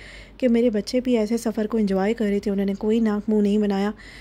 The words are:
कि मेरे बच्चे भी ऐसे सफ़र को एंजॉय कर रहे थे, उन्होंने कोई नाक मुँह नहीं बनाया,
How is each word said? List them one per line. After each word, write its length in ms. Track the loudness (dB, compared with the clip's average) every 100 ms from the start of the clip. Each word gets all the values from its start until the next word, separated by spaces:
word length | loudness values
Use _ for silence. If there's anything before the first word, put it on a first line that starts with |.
| -12 -20 -20 -2
कि 80 | 2
मेरे 220 | 4 2
बच्चे 300 | 0 -2 -2
भी 140 | 0
ऐसे 240 | 0 0 -2
सफ़र 280 | -2 -2 -2
को 120 | 0
एंजॉय 360 | 0 2 0
कर 100 | 0
रहे 160 | 0 0
थे, 100 | 0
उन्होंने 240 | 0 -2
कोई 260 | -2 0 2
नाक 280 | 2 0 0
मुँह 140 | 2
नहीं 160 | 2 2
बनाया, 340 | 2 0 -2 -4 -14 -20